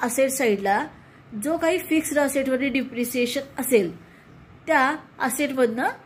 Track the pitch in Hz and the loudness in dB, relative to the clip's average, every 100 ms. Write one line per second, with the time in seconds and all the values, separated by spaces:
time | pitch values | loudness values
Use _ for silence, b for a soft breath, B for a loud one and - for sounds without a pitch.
0 | 240 247 269 262 247 196 196 202 302 B | -4 2 0 2 0 2 2 0 -2 B
1 | B B B 214 247 330 330 359 - 320 | B B B -8 -4 0 0 0 0 0
2 | 311 294 285 277 262 254 277 254 262 233 | 0 0 0 0 0 0 0 -2 -4 -4
3 | 240 254 240 277 269 - 254 240 175 - | -4 0 0 -2 -8 -8 2 4 2 -4
4 | B B B B - - - 302 262 311 | B B B B -20 -12 0 2 2 0
5 | - - 254 226 294 262 247 220 370 - | -8 -6 -4 -2 -2 2 0 2 -4 -4